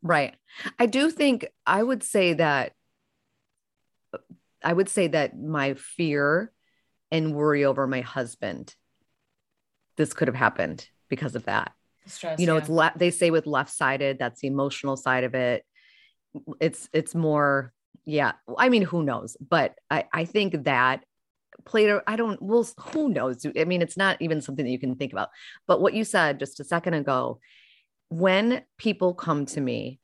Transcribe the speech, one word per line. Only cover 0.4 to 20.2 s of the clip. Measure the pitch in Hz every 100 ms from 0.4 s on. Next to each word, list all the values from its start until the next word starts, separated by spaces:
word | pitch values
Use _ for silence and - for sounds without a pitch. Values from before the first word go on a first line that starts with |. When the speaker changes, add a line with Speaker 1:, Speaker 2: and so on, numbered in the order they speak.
| _ - - -
Speaker 1:
I | 240
do | 254 302
think | 320 285 247 - _ -
I | 190
would | 240 254
say | - 214 180
that, | 156 160 139 123 _ _ _ _ _ _ _ _ _ _ _ _ _ _ - _ - _ _
I | -
would | 170 190
say | - 175
that | 156 143 -
my | 143 156 139 135
fear | - - 165 147 143 160 220 _ _ _ _ _ _
and | 160 156 147
worry | 151 147 143
over | 135 135
my | 131
husband, | 123 135 120 - 104 76 - - _ _ _ _ _ _ _ _ _ _ _ -
this | 151
could | - 131
have | 123
happened | 123 - 82 - - _ _
because | 135 147 127
of | -
that. | 104 92 _ _ _
Speaker 2:
The | -
stress, | - 175 160
Speaker 1:
You | 175
know, | 160
Speaker 2:
yeah. |
Speaker 1:
it's | 151
le-, | 165 160 160
they | 175
say | 170 175
with | 160 151
left-sided, | 143 135 - 139 135 139 135
that's | 127 120
the | 139
emotional | 139 139 139 139 135
side | - 127
of | 127 127
it. | 123 123 - _ _ _ _ _ _ - - 147
It's, | 160 - -
it's | 156 156 170
more, | 160 151 143 139 127 _ _ _ -
yeah. | 151 135 - - 123
I | 254
mean, | 240
who | 180 170
knows? | 151 120 113 -
But | - 165 135 - _
I, | 151 -
I | -